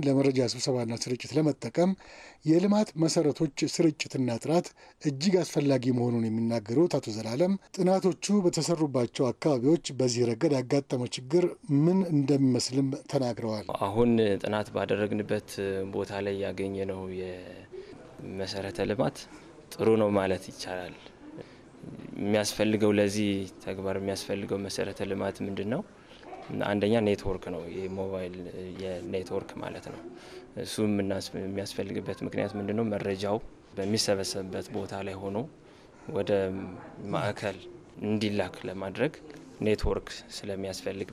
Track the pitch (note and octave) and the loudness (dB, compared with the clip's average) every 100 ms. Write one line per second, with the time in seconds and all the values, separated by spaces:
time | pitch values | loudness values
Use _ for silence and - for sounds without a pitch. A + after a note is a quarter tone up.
0 | C#3 C3+ C#3 C3 A#2 B2 C#3+ B2+ A2+ A2+ | 4 4 4 4 2 0 -2 0 -2 -4
1 | - B2+ A2+ C3 D#3 C#3 A#2 - F3+ F#3+ | -4 -4 -2 2 2 2 -2 2 2 2
2 | - - - - D3+ E3 G3 G#3 G#3+ D#3 | -6 -20 -20 -4 4 4 6 4 2 2
3 | D#3+ F3 D3+ - D#3 - D3 - E3 D3+ | 2 4 2 2 0 0 -2 4 4 4
4 | - C3+ B2 A2+ C3 E3+ - - - - | -2 -2 0 0 2 2 0 -6 -20 -6
5 | D3+ C3+ F3+ F#3 D#3 D#3+ C#3+ C3 B2 B2 | -4 0 4 4 4 2 2 4 4 2
6 | A#2+ A#2+ A2+ A2 A2+ A#2 G#2 B2 F3 C#3+ | 2 2 2 0 0 0 0 4 4 2
7 | A2+ G#2+ A2 B2 F3+ G3 - - F3+ F#3+ | -2 -4 -4 2 2 2 -4 0 4 4
8 | F#3 D3+ - G#3 F3 E3 D#3+ D#3+ D#3 B2+ | 4 0 2 2 4 2 2 2 2 2
9 | A#2+ - C3 - D#3+ C3 B2+ E3+ - B2+ | 0 2 0 2 2 4 6 4 2 0
10 | C3 A#2 A#2 A2+ E3 C3+ B2 C#3+ - C3 | 2 4 2 2 2 2 2 0 2 -2
11 | A#2+ - B2+ E3+ F4 - - C#3+ D#3+ F#3+ | -2 -6 0 2 2 0 2 4 6 6
12 | F3+ D3 C#3 C#3+ C3+ A#2+ - C3 C3+ C#3+ | 4 2 4 6 6 4 2 0 0 -2
13 | - C#3 B2 A2 A2+ A2 - - G2+ G#2+ | -2 0 0 -2 -4 -4 -4 -4 0 4
14 | A#2+ A#2 G#2+ G2 G2 G#2+ G#2 G#2 G2 G2+ | 6 6 6 2 0 0 0 -2 0 0
15 | G#2 G#2+ G#2 G#2 - - G2 G2 G2 G2 | 0 0 -2 -4 -4 -4 -2 -2 -4 -4
16 | G2 G2+ G2+ G2 G2 F#2+ G2 G2 F#2+ F#2+ | -4 -2 -2 -2 -4 -4 -4 -2 -4 -4
17 | F#2 F#2 F#2 F2+ F#2 F#2 - F#4+ - - | -6 -6 -8 -10 -12 -16 -16 -16 -16 -18
18 | - - F#2 F#2+ F#2+ G2 G2 - G2 G#2 | -20 -16 -10 -6 -6 -6 -6 -2 0 0
19 | - - - - - - - - G#2+ A2+ | -2 -4 -12 -20 -20 -20 -14 0 4 6
20 | G#2 G2+ F#2+ F2+ - - - F#2 F2+ - | 6 4 4 0 -4 -12 -8 -8 -8 -12
21 | - - - - - - - - - - | -20 -20 -18 -16 -16 -20 -20 -18 -16 -14
22 | - - G2+ G#2 G2+ - G#2+ G#2+ G#2 G#2 | -12 -4 2 2 2 2 2 4 4 6
23 | G2+ G#2 G#2 G2 F#2 - - F#2+ F#2+ F#2+ | 4 2 0 0 -4 -10 -8 -6 -4 -2
24 | G2 G2 - G2 G2+ G2 G2 - G2 - | -2 -4 -4 -4 -2 -4 -4 -4 -4 -4
25 | G2 G2 G2 - G2+ G2 G2+ C#3+ - - | -4 -2 -2 -4 -6 -4 -4 -4 -6 -14
26 | - - - - - B2 G2+ G2+ G#2 A#2 | -20 -20 -18 -16 -10 -4 0 2 4 4
27 | G#2 G2+ G2+ F#2 - F2 E2+ F2+ F#2+ F#2+ | 4 2 0 -6 -6 -8 -8 -6 -6 -4
28 | F#2+ F#2+ F2+ F#2 F2 F#2 F#2 F2+ F#2 F2+ | -4 -4 -6 -8 -12 -10 -10 -8 -8 -6
29 | F#2+ F#2+ F#2 F#2+ - - - - - - | -6 -6 -4 -6 -6 -10 -10 -10 -12 -12
30 | - - - - - - F2+ - G#2+ G2+ | -14 -16 -18 -18 -14 -10 -8 -2 0 2
31 | G2 F#2+ - F#2 F#2+ G2 G2 - G2 G2+ | 0 -2 -4 -8 -6 -6 -6 -6 -6 -6
32 | G2 G2 G#2 G#2+ G2+ G#2 G2+ G#2+ A2+ G2+ | -6 -6 -6 -4 -4 -4 -2 -2 0 -2
33 | G2+ F#2+ G2+ G2 - - - G2 G2 G#2+ | -2 -2 -2 -2 -4 -16 -14 -6 -2 0
34 | - G2 F#2+ G2+ F#2+ F#2+ F#2+ G#2 G2 G2+ | 0 0 -2 -6 -6 -8 -6 -6 -6 -6
35 | G2 F#2+ G2 G2+ D#3 - - - - - | -8 -8 -6 -4 -6 -10 -20 -20 -20 -18
36 | - D3+ G2+ G2+ F#2+ F#2+ F#2 F2+ - - | -6 -2 2 2 2 -2 -8 -12 -14 -12
37 | G#2 F2 G2 G#2 G#2 F#2 - - - - | -6 -2 -2 -2 -6 -6 -12 -18 -20 -8
38 | G#2 G#2+ G#2 G2+ F2+ - G2 F#2+ F#2+ F#2+ | -2 0 0 0 -2 -4 -10 -8 -6 -2
39 | C#3+ - - - - - G#2+ G#2 G2+ G2 | -2 -2 -16 -18 -16 -4 0 2 2 -2
40 | - - - - G#2 F#2+ F#2+ F#2+ G2 F#2+ | -4 -14 -14 -12 -8 -6 -6 -6 -6 -6
41 | F#2+ | -8